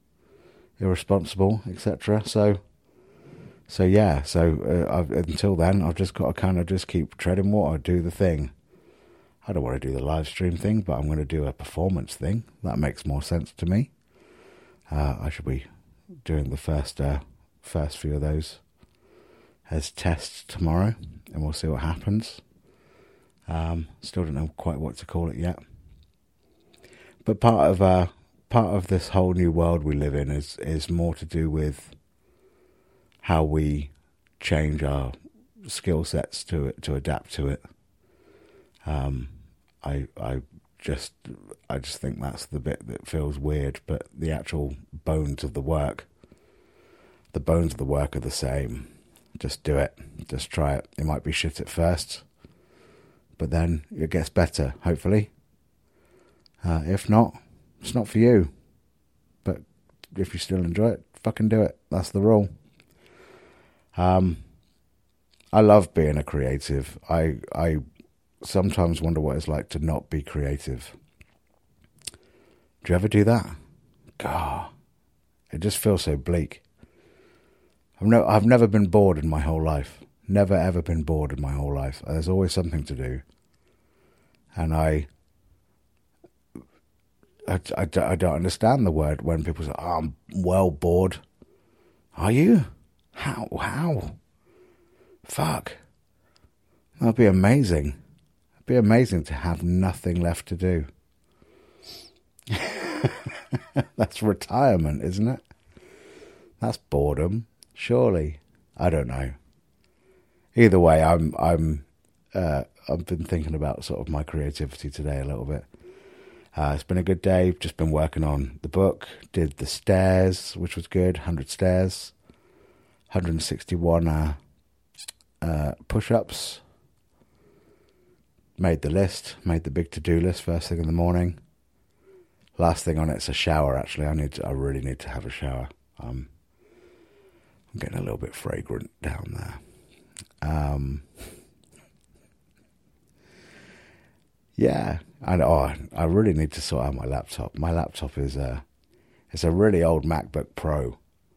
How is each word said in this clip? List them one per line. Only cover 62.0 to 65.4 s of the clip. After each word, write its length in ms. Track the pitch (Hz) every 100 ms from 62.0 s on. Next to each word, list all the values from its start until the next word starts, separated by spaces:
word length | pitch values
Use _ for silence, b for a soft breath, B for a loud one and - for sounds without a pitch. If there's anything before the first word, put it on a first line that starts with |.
| 90
the 100 | 98
rule. 280 | 104 107 101 - _ _ b b b b b b b b b b b -
Um, 400 | 90 92 92 82 - _ _ _ _ _ _ _ _ _